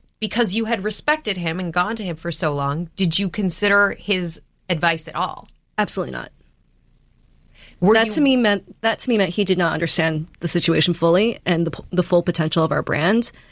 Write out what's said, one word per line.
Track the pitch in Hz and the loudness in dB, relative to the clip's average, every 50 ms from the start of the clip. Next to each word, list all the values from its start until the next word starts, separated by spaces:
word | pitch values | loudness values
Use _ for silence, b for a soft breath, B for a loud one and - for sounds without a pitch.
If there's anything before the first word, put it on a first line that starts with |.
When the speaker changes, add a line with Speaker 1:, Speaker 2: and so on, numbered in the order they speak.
| _ _ _ _ | _ _ _ _
Speaker 1:
because | - 214 - 220 233 196 180 | -8 -4 0 0 0 0 0
you | 220 226 | -2 -2
had | 214 233 196 185 | -2 -2 -4 -2
respected | 214 214 - - - 302 311 311 - 196 | -4 -4 -2 0 -2 -2 -2 -2 -6 -6
him | 185 170 165 165 180 | -4 -4 -4 -4 -4
and | 185 175 160 | -6 -4 -2
gone | 180 180 202 233 | -2 -2 -2 -4
to | 226 214 | -6 -6
him | 185 165 | -6 -8
for | - - 170 160 | -6 -6 -6 -4
so | - - 156 147 | -2 -2 -2 -2
long, | 143 139 139 143 156 175 - _ | -2 -2 -2 -2 -4 -6 -8 _
did | - 196 175 160 - | -2 -2 0 0 0
you | 202 185 | -2 -2
consider | - - 202 185 175 - - 208 202 202 202 196 - - | -4 -2 -2 0 0 2 2 4 4 4 4 2 0 -6
his | - - 180 185 180 170 170 - - _ _ _ _ _ | -4 -4 -2 -2 -2 -4 -6 -8 -10 _ _ _ _ _
advice | 185 156 175 170 165 165 165 - | -4 0 0 0 0 -2 -6 -6
at | - | -4
all? | - 180 175 - - - - - _ _ _ _ | -6 -6 -6 -6 -12 -18 -20 -20 _ _ _ _
Speaker 2:
Absolutely | - 208 196 - 196 175 135 131 | -4 -2 -2 -2 -6 -6 -6 -6
not. | 120 113 - _ _ _ _ _ _ _ _ _ _ _ _ _ _ _ _ _ _ _ _ _ _ _ _ B B B B B B | -10 -10 -12 _ _ _ _ _ _ _ _ _ _ _ _ _ _ _ _ _ _ _ _ _ _ _ _ B B B B B B
Speaker 1:
Were | - 185 220 | 4 4 6
Speaker 2:
That | 226 226 | 6 4
Speaker 1:
you | 220 214 | 2 2
Speaker 2:
to | 320 | 2
me | 294 277 262 | 4 4 4
meant, | 254 240 214 202 196 - - - _ - | 4 4 2 2 0 -2 -10 -20 _ -2
that | 226 220 - | -2 -2 -2
to | - - | -2 0
me | 240 214 | 2 2
meant | 196 160 170 | 2 0 2
he | - 208 | -2 0
did | 180 190 170 | 2 2 2
not | 180 165 156 | 2 0 0
understand | 156 165 160 - - 160 160 160 156 156 - - - | 0 -2 -2 0 0 0 0 0 -2 -6 -8 -12 -8
the | - 170 | -6 -2
situation | - 175 - - 165 156 156 - 175 | -2 0 2 2 2 2 2 0 0
fully | - - 170 165 185 214 233 226 - _ | 2 2 4 4 4 4 2 0 -4 _
and | 160 170 165 170 | -2 0 0 0
the | 160 - | -2 -4
p-, | - - - | -8 -12 -4
the | - - 175 | -2 -2 0
full | - - 175 - | 2 2 2 2
potential | - 170 - 160 156 - 170 160 | 2 0 0 -2 0 2 2 2
of | 160 151 | 2 0
our | 147 143 | -2 -2
brand, | - - - 151 175 202 233 233 - b b b b | -2 -2 0 2 2 2 2 0 -2 b b b b